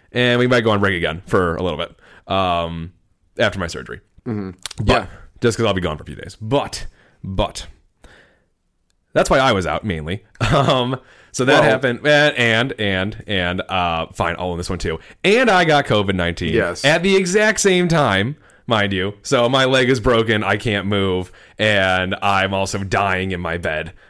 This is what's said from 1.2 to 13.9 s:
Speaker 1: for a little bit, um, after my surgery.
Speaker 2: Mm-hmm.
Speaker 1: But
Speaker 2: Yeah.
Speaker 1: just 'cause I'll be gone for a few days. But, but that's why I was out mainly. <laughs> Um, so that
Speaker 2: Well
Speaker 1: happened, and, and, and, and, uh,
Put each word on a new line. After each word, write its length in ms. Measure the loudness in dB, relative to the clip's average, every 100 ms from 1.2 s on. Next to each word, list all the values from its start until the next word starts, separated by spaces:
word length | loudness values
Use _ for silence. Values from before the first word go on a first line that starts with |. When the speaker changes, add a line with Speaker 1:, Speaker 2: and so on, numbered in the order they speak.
| -2
Speaker 1:
for 300 | 0 2 0
a 80 |
little 140 | -4 -4
bit, 160 | -8 -12 _ -20 -4
um, 600 | -2 0 0 -2 -8 -12 -16 _ _ _ -2
after 180 | -2 -2
my 80 | -6
surgery. 340 | -8 -12 -16 _ -14 -8
Speaker 2:
Mm-hmm. 220 | -8 -8 -12 -14 -4
Speaker 1:
But 40 | 0 0
Speaker 2:
Yeah. 40 | -2 -14 -20 -2
Speaker 1:
just 160 | -2 0
'cause 80 | 0
I'll 80 |
be 60 | 0
gone 160 | -4 -6
for 60 |
a 20 | -10
few 100 | -16
days. 180 | -16 -14
But, 440 | -2 -2 -2 -8 -12 -14 _ _
but 420 | -6 -4 -4 -6 -16 -20 _ _ -20 -20 _ _ _ _ _ _ _ _ _
that's 160 | 0 2
why 100 | 4
I 120 | 4
was 140 | 2 0
out 160 | -4
mainly. 400 | -4 -6 -6 -8 -10
<laughs> 40 | _ 0
Um, 460 | 2 2 2 0 -4 -10 -20 _
so 140 | -2 4
that 160 | 4
Speaker 2:
Well 20 |
Speaker 1:
happened, 420 | 4 2 0 0 2
and, 300 | 4 4 2
and, 360 | 2 2 0 -2
and, 460 | -2 0 -2 -6 -6
and, 360 | -2 -2 -4
uh, 440 | -4 -2 0